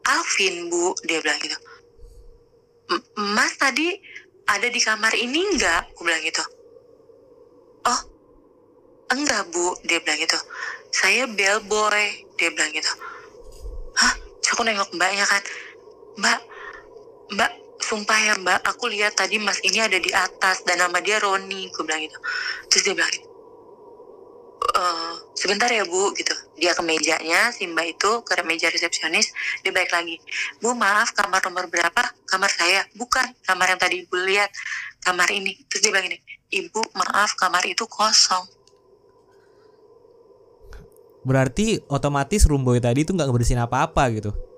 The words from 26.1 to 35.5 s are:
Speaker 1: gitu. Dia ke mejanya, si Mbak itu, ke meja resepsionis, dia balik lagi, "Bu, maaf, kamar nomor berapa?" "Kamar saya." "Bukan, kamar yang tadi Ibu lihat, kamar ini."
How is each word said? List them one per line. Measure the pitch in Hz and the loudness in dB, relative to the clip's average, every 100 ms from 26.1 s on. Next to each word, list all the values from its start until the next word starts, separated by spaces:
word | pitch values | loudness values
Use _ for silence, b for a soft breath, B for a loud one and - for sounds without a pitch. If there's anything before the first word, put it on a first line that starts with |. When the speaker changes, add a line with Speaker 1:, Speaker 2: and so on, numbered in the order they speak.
| - | 0
Speaker 1:
gitu. | - - - - | -4 -6 -10 -2
Dia | 170 | 0
ke | 165 | 0
mejanya, | 170 160 156 151 160 175 226 | 0 0 0 0 2 2 2
si | 233 180 | -2 -4
Mbak | 165 170 - | -4 -4 0
itu, | 196 233 | 0 0
ke | - 180 | 0 -2
meja | 202 165 165 | -2 0 0
resepsionis, | 165 170 - 160 185 214 B B B | 0 -2 -2 -2 0 0 B B B
dia | 190 | -2
balik | 185 175 | -2 0
lagi, | 175 170 165 - B B - | -2 -2 -10 -10 B B -4
"Bu, | 220 | -2
maaf, | 240 202 208 226 | 0 2 2 2
kamar | - 196 185 | 0 0 0
nomor | 185 180 175 | -2 -6 -2
berapa?" | 175 170 - - - | 0 2 0 -2 -6
"Kamar | - 190 196 | -4 0 0
saya." | - 170 190 185 202 | 2 2 2 0 -8
"Bukan, | 240 262 247 - | -2 0 0 -4
kamar | - 185 185 | -2 0 2
yang | 180 | 2
tadi | 180 180 | 0 0
Ibu | 175 180 | -4 -2
lihat, | 190 202 202 B B B B - | 2 2 0 B B B B -4
kamar | 185 180 180 | -2 2 0
ini." | 202 190 | 0 -4